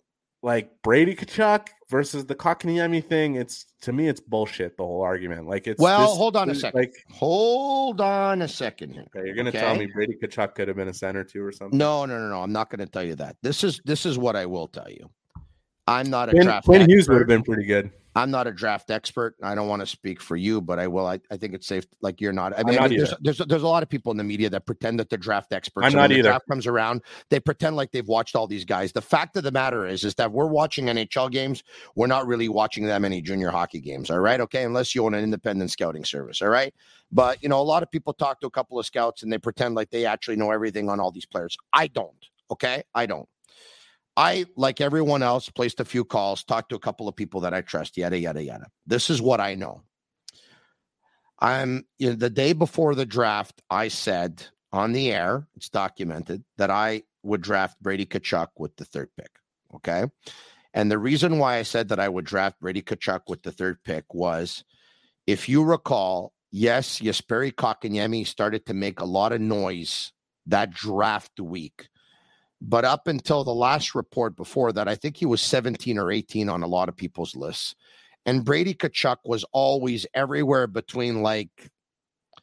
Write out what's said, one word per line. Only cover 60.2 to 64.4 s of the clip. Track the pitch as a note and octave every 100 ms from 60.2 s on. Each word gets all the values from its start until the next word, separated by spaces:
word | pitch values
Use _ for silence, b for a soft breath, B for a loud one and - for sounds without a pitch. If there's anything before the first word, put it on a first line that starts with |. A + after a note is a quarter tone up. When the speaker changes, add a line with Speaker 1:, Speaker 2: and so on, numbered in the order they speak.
| B B B B B
Speaker 2:
And | - G#2
the | G#2+
reason | A2+ C#3+ E3+ D#3+
why | C3+ A#2+
I |
said | A2 A#2 G#2+
that | G2+
I | G2
would | F#2
draft | D#2+ G2 G2 -
Brady | F2+ F#2+
Tkachuk | - G#2+ - F#2 -
with | F2
the | F#2
third | F2 F#2 F2
pick | - D#2 -
was, | F2 F2 E2